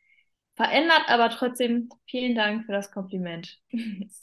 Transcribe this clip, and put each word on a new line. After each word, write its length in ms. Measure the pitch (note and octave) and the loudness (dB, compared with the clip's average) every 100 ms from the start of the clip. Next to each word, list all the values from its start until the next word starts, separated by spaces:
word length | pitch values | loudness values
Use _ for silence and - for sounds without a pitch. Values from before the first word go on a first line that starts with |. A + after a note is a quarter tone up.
| _ _ _ _ _ - | _ _ _ _ _ -2
verändert, 480 | A3 C4+ E4 D#4 D#4 | 2 2 6 4 4
aber 220 | A#3+ A#3 | 4 4
trotzdem 600 | A#3 B3 B3 A#3+ A#3+ A#3+ - - | 2 -4 -2 0 0 -4 -12 -8
vielen 280 | B3+ B3 A#3 | -4 -2 0
Dank 300 | G#3 A3 A3 | 0 -2 -4
für 60 | |
das 200 | G3+ G3 | -4 -4
Kompliment. 680 | G#3 F#3+ F#3+ F3 E3+ - - _ | -8 -8 -6 -6 -8 -12 -18 _
<laughs> 380 | A3+ A3+ F#3+ G3 - | -6 -6 -8 -12 -4